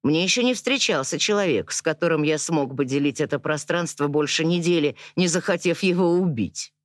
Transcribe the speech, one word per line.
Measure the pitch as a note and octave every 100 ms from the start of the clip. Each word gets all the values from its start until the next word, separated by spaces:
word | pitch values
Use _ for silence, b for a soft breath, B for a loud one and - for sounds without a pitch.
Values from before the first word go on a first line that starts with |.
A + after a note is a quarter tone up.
Мне | C3+ D#3
еще | F#3 B3
не | B3
встречался | B3 - C4+ - E3 C3+ -
человек, | - G#3 F#3+ A2+ -
с | -
которым | - D#3 E3+ D#3+
я | D3+ D#3
смог | - D#3 C#3
бы | C3
делить | C3 C#3 C#3+ C3+
это | D3 C#3+
пространство | D3+ D3+ - E3+ F3 - D3
больше | D3 D3 -
недели, | E3 F3 E3 E3+ D3 B B -
не | F3+
захотев | E3+ - F3 F3+ E3
его | F#3+ F3 F3
убить. | F3 F#3 A#2+ F#2 - - _